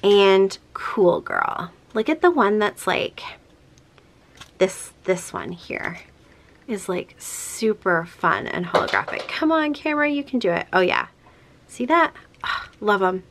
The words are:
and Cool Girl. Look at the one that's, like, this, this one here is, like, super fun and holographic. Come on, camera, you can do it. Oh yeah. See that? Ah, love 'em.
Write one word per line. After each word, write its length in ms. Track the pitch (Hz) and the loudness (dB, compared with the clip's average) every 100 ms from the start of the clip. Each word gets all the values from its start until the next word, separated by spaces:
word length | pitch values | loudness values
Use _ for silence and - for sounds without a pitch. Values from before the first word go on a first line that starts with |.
and 560 | 202 202 196 190 196 - _ | 4 6 8 6 4 0 _
Cool 460 | - - - 180 151 | -12 -6 2 4 2
Girl. 520 | - - - - 175 - _ 220 | -2 -2 -2 -4 -10 -14 _ -4
Look 120 | 220 | -2
at 140 | 311 | 2
the 100 | 359 | 2
one 280 | 330 202 214 | 4 2 2
that's, 280 | 208 - - | 0 -2 -4
like, 360 | - - - - - _ _ _ _ _ _ _ _ _ - - - | -2 -2 -8 -18 -18 _ _ _ _ _ _ _ _ _ -20 -12 -2
this, 360 | 185 - - _ | -2 -2 -18 _
this 300 | - 180 - | -4 -4 -4
one 180 | - - | -10 -10
here 480 | 175 - - - 170 - _ _ _ _ _ - | -12 -12 -8 -8 -10 -18 _ _ _ _ _ -10
is, 220 | 208 - | -10 -6
like, 260 | 180 - - | -6 -6 -16
super 880 | - - - - 220 214 190 170 170 | -16 -14 -12 -4 -2 -2 0 0 -2
fun 420 | - 175 101 - | -4 -2 -2 -4
and 180 | - 175 | -6 0
holographic. 640 | - - - - - - | 0 0 -2 -2 -8 -8
Come 240 | - 320 | -2 2
on, 220 | 320 302 | 2 0
camera, 360 | 285 311 294 294 | -4 -4 0 0
you 140 | 285 | -2
can 160 | 277 254 | -4 -2
do 120 | 190 | 0
it. 160 | 170 - | 0 0
Oh 60 | 185 | 0
yeah. 280 | 180 - - _ _ _ _ _ _ | 2 0 -2 _ _ _ _ _ _
See 180 | - 254 | -8 2
that? 280 | 339 320 - - - | 4 2 -2 -20 -12
Ah, 260 | - - - - | -8 -8 -10 -6
love 220 | 208 202 | 0 2
'em. 220 | 185 185 - | 2 0 -8